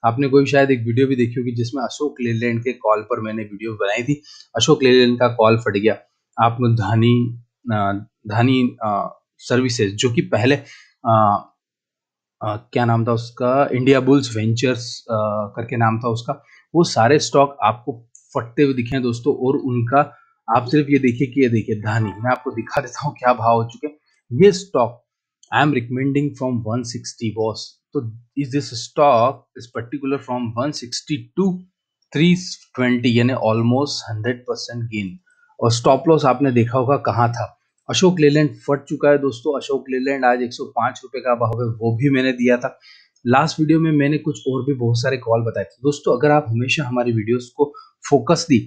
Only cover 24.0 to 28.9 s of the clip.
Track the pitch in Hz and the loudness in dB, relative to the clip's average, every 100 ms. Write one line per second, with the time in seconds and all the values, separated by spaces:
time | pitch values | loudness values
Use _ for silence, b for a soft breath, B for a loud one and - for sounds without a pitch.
24 | _ _ _ 120 196 190 - - 117 - | _ _ _ 4 4 4 -4 -2 -2 -4
25 | _ _ _ _ _ 117 147 127 120 123 | _ _ _ _ _ 0 2 0 -4 -4
26 | 135 139 147 117 127 123 101 120 117 - | -2 -2 -4 -4 -6 -4 -4 -6 -6 -10
27 | - - 117 101 110 110 - _ _ 147 | -14 -8 -8 -4 -4 -4 -14 _ _ -8
28 | 120 107 _ - 139 139 143 117 - | -8 -14 _ -8 -4 -4 -6 -12 -10